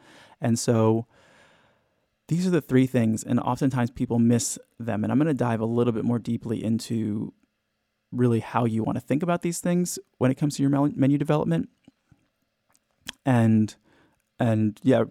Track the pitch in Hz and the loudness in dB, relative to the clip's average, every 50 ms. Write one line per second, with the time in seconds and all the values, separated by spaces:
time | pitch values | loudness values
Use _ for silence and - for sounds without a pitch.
0 | _ - - - - - - - - 117 117 113 - - 120 113 110 110 110 113 | _ -20 -20 -20 -20 -20 -14 -4 -2 0 0 0 2 0 2 4 4 4 2 0
1 | 113 _ _ _ _ _ _ _ _ _ _ _ _ _ _ _ _ _ _ _ | -2 _ _ _ _ _ _ _ _ _ _ _ _ _ _ _ _ _ _ _
2 | _ _ _ _ _ - 156 175 180 185 180 151 - - 131 127 131 127 - 123 | _ _ _ _ _ -4 -2 -2 0 0 0 0 0 2 4 4 4 4 2 0
3 | 113 110 110 104 - - 120 120 - - 123 - 147 135 131 127 120 117 - - | 0 0 0 -2 -2 -2 -2 -2 0 -2 -2 0 0 0 0 0 -2 -2 -2 -6
4 | 127 120 117 120 117 117 120 117 - - - - - _ _ - 117 113 107 107 | -4 -2 0 2 4 4 4 2 0 -2 -8 -10 -16 _ _ -12 -8 -6 -4 -4
5 | 107 107 110 131 151 165 147 120 123 120 113 110 110 113 117 120 120 120 110 110 | -2 0 2 2 2 2 0 -2 -2 -2 -2 -2 -2 -2 0 0 0 0 0 -2
6 | 101 113 120 117 - - 117 - - 117 113 - - 110 113 110 - - 113 113 | -2 -2 -2 -2 -2 -4 -6 -6 -4 -6 -6 -4 -2 -2 -2 -2 -4 -4 -4 -4
7 | 110 107 104 110 113 - - _ _ _ _ _ _ _ _ _ _ _ _ _ | -4 -4 -4 -6 -6 -8 -12 _ _ _ _ _ _ _ _ _ _ _ _ _
8 | _ - - 123 123 120 117 113 - - - 117 120 117 113 110 107 110 110 120 | _ -10 -4 0 0 2 2 0 -2 -4 -4 -2 -2 0 0 -2 -2 -2 -4 -6
9 | - - 131 147 175 170 175 170 - 175 170 - - 180 175 175 180 170 - - | -4 -4 -4 -2 -2 -2 -4 -2 -4 -6 -6 -4 -4 -2 0 0 -2 -2 -6 -12
10 | - _ _ - - 127 131 - 151 147 139 - 139 139 143 139 143 147 - - | -14 _ _ -2 0 0 0 0 -2 -2 -2 0 0 0 2 2 0 0 0 0
11 | 135 131 143 143 147 151 151 151 - 165 165 165 - - _ _ _ - _ _ | 2 2 2 0 0 0 0 0 0 0 -2 -2 -4 -6 _ _ _ -20 _ _
12 | _ _ _ _ _ _ _ _ _ _ _ _ _ _ _ _ _ _ _ _ | _ _ _ _ _ _ _ _ _ _ _ _ _ _ _ _ _ _ _ _
13 | - - - _ - 135 127 117 113 110 110 107 107 104 - _ _ _ _ _ | -20 -20 -16 _ -2 0 2 4 4 4 4 4 2 0 -4 _ _ _ _ _
14 | _ _ _ _ _ _ _ - 131 117 110 107 107 107 104 - - 131 127 113 | _ _ _ _ _ _ _ -4 0 0 0 0 0 -2 -2 -2 2 2 4 4
15 | 113 - | 2 -2